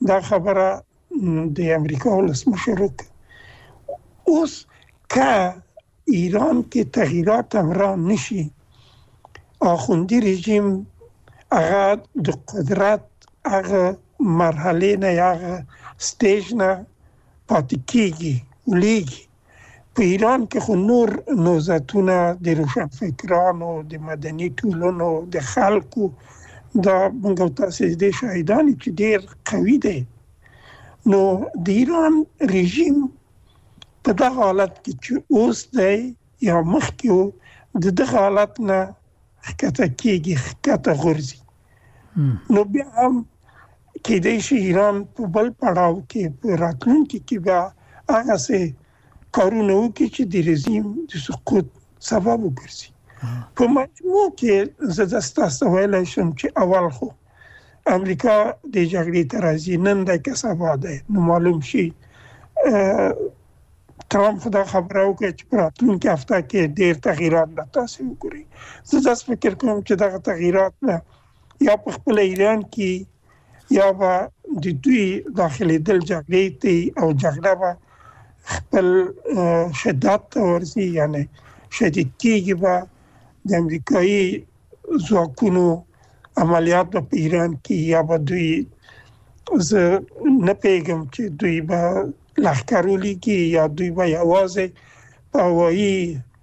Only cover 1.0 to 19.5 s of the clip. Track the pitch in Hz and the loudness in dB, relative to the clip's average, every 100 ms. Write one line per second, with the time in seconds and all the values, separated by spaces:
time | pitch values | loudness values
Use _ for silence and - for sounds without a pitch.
1 | - 330 185 160 160 147 165 160 156 143 | -10 -4 -2 -2 -2 -2 0 0 -2 -2
2 | 254 190 190 139 - 190 - 185 202 - | 0 2 2 0 0 -2 0 0 -2 -4
3 | - - _ - - - - - - - | -18 -20 _ -20 -20 -20 -20 -20 -16 -16
4 | _ _ - 320 320 - - _ _ _ | _ _ 0 2 0 -6 -20 _ _ _
5 | - 254 262 220 180 180 - - - _ | -4 0 2 2 0 -4 -18 -20 -20 _
6 | - 202 175 202 285 247 - 247 208 - | -2 0 0 0 0 0 0 -2 -2 0
7 | 165 175 170 226 240 214 160 175 196 190 | 0 0 2 0 0 -2 0 0 0 0
8 | 170 214 - 196 151 - _ _ _ _ | -2 -2 -2 -6 -6 -10 _ _ _ _
9 | _ _ _ - _ - 185 170 127 175 | _ _ _ -20 _ -2 0 0 0 -2
10 | 185 240 214 190 196 208 202 190 202 - | 0 0 2 0 0 0 0 -2 -8 -20
11 | - _ _ - - - 160 196 196 202 | -20 _ _ -16 -2 0 2 2 2 0
12 | - 277 165 147 - 208 139 185 196 208 | -4 -6 -4 -4 -8 -6 -2 0 2 0
13 | - _ _ _ 294 196 190 196 180 190 | -4 _ _ _ -4 -2 0 0 0 -2
14 | _ - 233 165 165 160 175 170 196 202 | _ -4 0 2 0 0 -2 0 0 0
15 | 190 170 180 170 180 180 135 - - - | 0 2 2 0 -4 -10 -12 -20 -20 -12
16 | - - 214 208 180 226 190 185 208 _ | -10 0 2 2 0 -2 0 -2 -8 _
17 | _ _ _ _ - 185 135 143 - 240 | _ _ _ _ -4 -2 -2 -6 -2 0
18 | 208 160 165 127 - _ - 180 202 220 | 0 -2 -4 -4 -6 _ -2 2 2 0
19 | 151 - - _ _ | -2 -10 -18 _ _